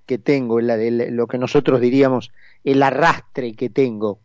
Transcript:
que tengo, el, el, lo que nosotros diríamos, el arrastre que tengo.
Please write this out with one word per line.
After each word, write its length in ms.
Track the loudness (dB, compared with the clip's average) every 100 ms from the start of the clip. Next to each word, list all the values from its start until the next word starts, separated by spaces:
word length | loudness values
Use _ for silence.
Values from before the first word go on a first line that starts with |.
| -6
que 120 | -4
tengo, 420 | 0 0 0 0
el, 100 | 0
el, 460 | 0 0 -2 -2 -4
lo 120 | -4
que 100 | -2
nosotros 440 | 0 0 2 2
diríamos, 500 | 2 2 2 2 -6 -18 -20 -10
el 200 | -2 2
arrastre 680 | 2 2 2 0 -6 -10 -8
que 160 | -6 -6
tengo. 500 | 0 0 0 -6 -6